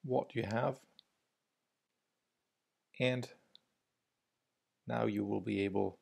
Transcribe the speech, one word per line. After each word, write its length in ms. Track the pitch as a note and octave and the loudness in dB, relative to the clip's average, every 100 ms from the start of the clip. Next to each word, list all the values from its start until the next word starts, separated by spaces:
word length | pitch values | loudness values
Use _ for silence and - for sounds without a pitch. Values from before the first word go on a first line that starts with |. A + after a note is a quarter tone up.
what 320 | C#3 B2+ - C#3 | -2 -2 0 -4
you 80 | |
have, 400 | G#2 A2+ D3 - - - _ _ _ _ _ _ _ _ _ _ _ _ _ _ _ _ _ _ _ - | -2 0 0 -2 -12 -20 _ _ _ _ _ _ _ _ _ _ _ _ _ _ _ _ _ _ _ 0
and 340 | B2+ B2+ A#2+ - _ - _ _ _ _ _ _ _ _ _ _ _ _ - | 0 2 -4 -12 _ -20 _ _ _ _ _ _ _ _ _ _ _ _ -4
now 200 | A#2 A2+ | 0 2
you 180 | G#2 G2+ | 0 0
will 160 | G#2 | -2
be 200 | G2+ G2+ | -2 0
able 380 | G2 G2 F#2+ - | 0 2 -2 -4